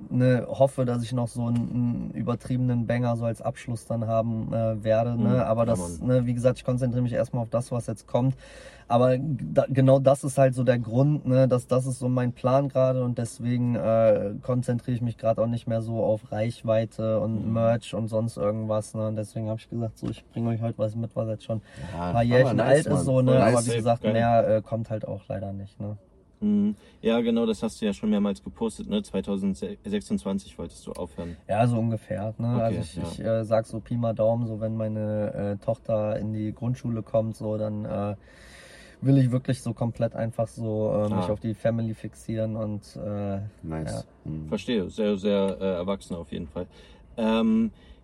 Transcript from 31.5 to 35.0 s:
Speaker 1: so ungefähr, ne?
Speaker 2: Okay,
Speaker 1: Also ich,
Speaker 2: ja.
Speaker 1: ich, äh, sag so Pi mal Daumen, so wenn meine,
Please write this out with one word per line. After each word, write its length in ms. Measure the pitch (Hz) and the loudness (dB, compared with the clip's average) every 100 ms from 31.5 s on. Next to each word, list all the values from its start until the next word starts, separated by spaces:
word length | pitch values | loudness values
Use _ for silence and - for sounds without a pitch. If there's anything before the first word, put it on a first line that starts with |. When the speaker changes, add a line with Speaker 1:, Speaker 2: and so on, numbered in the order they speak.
| 104 123 | 2 2
Speaker 1:
so 120 | 117 | 2
ungefähr, 560 | 113 110 - 101 107 110 | 0 -4 -6 -6 -6 -4
ne? 200 | 120 120 | -2 0
Speaker 2:
Okay, 60 | |
Speaker 1:
Also 160 | 113 95 | 0 -2
ich, 160 | - 87 | -6 -8
Speaker 2:
ja. 60 | |
Speaker 1:
ich, 180 | 85 - | -8 -6
äh, 200 | 107 113 | -2 -2
sag 220 | 110 110 113 | 2 0 0
so 140 | 110 | -10
Pi 160 | - 120 | -6 -2
mal 160 | 117 | -2
Daumen, 340 | 107 110 117 117 | 2 2 2 -2
so 140 | 110 | -4
wenn 160 | 110 113 | -4 -4
meine, 560 | 110 110 | -4 -4